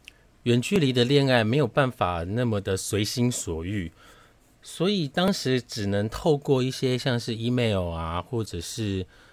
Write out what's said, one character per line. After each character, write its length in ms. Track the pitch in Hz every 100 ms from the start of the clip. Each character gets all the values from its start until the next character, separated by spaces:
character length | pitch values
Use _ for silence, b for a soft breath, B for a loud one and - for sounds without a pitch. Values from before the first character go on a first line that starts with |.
| - B B _
远 180 | 120 120
距 160 | 123 202
离 140 | 139
的 140 | 123 120
恋 220 | 139 139
爱 160 | 123
没 140 | 110 135
有 100 | 123
办 240 | - 131
法 320 | - 90 87
那 200 | 87 110
么 160 | 123 104
的 160 | 95 95
随 280 | - 101
心 280 | 107 120 123
所 320 | 120 - 80
欲， 280 | 87 104 85 B B B B B _ _
所 280 | - - 175
以 180 | 208 143
当 240 | - 185
时 300 | 190 - 127
只 240 | - - 101
能 240 | 101 107
透 260 | - 170 143
过 280 | 147 131
一 80 | 131
些 260 | - 131 127
像 220 | 139 120
是 160 | 117 113
email 520 | 117 123 117 98 87
啊， 320 | 82 82 87
或 220 | - 117
者 160 | 107 87
是 460 | - - 107 95 92 b b